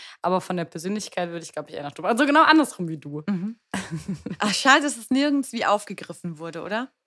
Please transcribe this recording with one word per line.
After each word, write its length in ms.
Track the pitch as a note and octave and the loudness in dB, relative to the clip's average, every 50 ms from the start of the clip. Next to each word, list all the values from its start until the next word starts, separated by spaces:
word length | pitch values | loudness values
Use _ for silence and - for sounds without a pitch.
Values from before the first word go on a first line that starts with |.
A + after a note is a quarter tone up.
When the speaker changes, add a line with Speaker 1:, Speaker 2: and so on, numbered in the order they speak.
| - - - - | -20 -20 -12 -6
Speaker 1:
aber 180 | - F3 F#3 F3+ | -2 0 0 0
von 160 | F3+ - F#3 | 0 -2 -4
der 80 | F3 E3 | -4 -4
Persönlichkeit 640 | E3 - E3+ D#3+ F#3+ G#3 G#3+ G#3 - - F3+ F3 E3+ | -6 -8 -8 -6 -6 -6 -6 -6 -6 -6 -6 -6 -6
würde 120 | E3+ E3+ D#3 | -6 -8 -10
ich, 80 | - | -10
glaub 160 | - D3+ D3 - | -10 -10 -10 -10
ich, 60 | D3+ | -10
eher 80 | - C#3+ | -10 -10
nach 80 | C#3+ | -10
Dubai. 160 | - - E3 | -8 -4 -2
Also 180 | G3 A#3 A3+ D4+ | 0 2 4 4
genau 180 | C#4 C#4+ D#4 D#4 | 6 6 8 8
andersrum 440 | - D#4 D#4 C#4 - - - F#3 | 8 8 6 4 2 -2 -6 -6
wie 100 | D#3+ D#3+ | -6 -6
du. 240 | D3 - D3 C#3+ D3+ D#3 | -8 -8 -10 -10 -6 -4
Speaker 2:
Mhm. 320 | G3+ G3+ F3 F#3 G#3+ A#3 - _ _ - F#3+ - - E3 D#3 - - F#3 - - - F#3+ - | -2 -2 -2 -4 -6 -8 -12 _ _ -10 -10 -8 -8 -10 -8 -6 -8 -8 -8 -8 -10 -4 -2
Ach, 140 | - G#3 G3 | -2 0 0
schade, 300 | - - C4+ C4+ D#4+ C#4+ | 2 6 6 6 6 6
dass 120 | D4 - | 2 -2
es 140 | A#3 A3+ - | -4 -4 0
nirgends 420 | B3+ C4 C#4+ D4+ C#4+ C#4 C4 - | 2 2 2 2 2 0 0 -2
wie 140 | - A#3 - | -4 -2 0
aufgegriffen 720 | - G3+ G#3 - - G3 - - - E3+ - - F3 D#3+ D3 | 2 2 0 0 -6 -12 -12 -12 -14 -12 -10 -10 -10 -8 -8
wurde, 220 | E3 E3 D3+ E3 | -10 -10 -10 -10
oder? 260 | - F3+ G#3 A3+ B3+ C4 _ _ _ | -8 -6 -6 -6 -6 -8 _ _ _